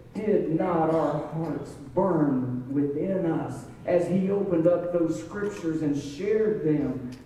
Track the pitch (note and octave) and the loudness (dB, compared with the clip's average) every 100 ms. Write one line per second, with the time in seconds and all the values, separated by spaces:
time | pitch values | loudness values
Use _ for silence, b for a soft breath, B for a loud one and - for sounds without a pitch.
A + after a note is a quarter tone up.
0 | - G3+ G#3+ F#3+ D3+ E3 F3+ E3 D#3+ D#3+ | -12 -4 2 2 2 0 2 2 2 2
1 | D3 D3+ - D#3+ D#3+ C#3 - - - F3+ | 2 -2 -4 -4 -4 -6 -8 -12 -4 0
2 | F#3+ D#3+ C#3+ B2+ B2 B2 C#3 C#3+ C#3+ D3+ | 2 4 4 2 0 -4 -2 0 0 0
3 | F#3+ F3+ E3 C#3+ B2+ - - B - F3 | -2 0 0 -2 -4 -8 -12 B 0 2
4 | F3 F#3+ F#3+ G3+ F#3 E3 E3+ E3+ - F3 | 2 2 2 0 2 4 4 4 2 0
5 | D#3 - - G3+ G3+ - E3 D#3 D3 C#3 | 0 -2 -8 -6 -6 -4 -4 0 0 -2
6 | - - G#3 A3 G#3 - D#3 C#3+ C3 C3 | -4 -4 0 2 2 2 2 2 0 -4
7 | - - | -8 -12